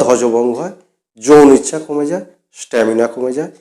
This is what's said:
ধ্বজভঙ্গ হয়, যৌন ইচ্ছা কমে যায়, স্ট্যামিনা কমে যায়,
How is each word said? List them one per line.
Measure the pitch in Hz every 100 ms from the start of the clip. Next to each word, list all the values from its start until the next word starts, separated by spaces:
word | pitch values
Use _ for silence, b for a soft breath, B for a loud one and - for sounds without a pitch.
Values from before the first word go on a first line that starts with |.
ধ্বজভঙ্গ | 123 123 120 117 123 120
হয়, | 175 202 _ _ _ _
যৌন | 117 151 139 131
ইচ্ছা | - 156
কমে | 156 147 147
যায়, | 180 - _ _ -
স্ট্যামিনা | - 123 110 113 117
কমে | 120 127
যায়, | 127 175 -